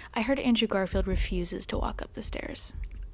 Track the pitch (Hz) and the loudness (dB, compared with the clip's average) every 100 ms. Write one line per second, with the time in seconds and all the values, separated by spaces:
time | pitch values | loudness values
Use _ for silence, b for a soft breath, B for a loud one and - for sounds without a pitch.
0 | B 240 220 277 247 226 226 202 185 190 | B -2 2 2 4 4 4 2 2 2
1 | 190 185 - 180 175 - - - - - | 2 2 2 0 -2 -4 -4 -2 -2 -4
2 | - - - - - - - - - - | -8 -6 -6 -4 -4 -4 -4 -4 -8 -8
3 | - | -10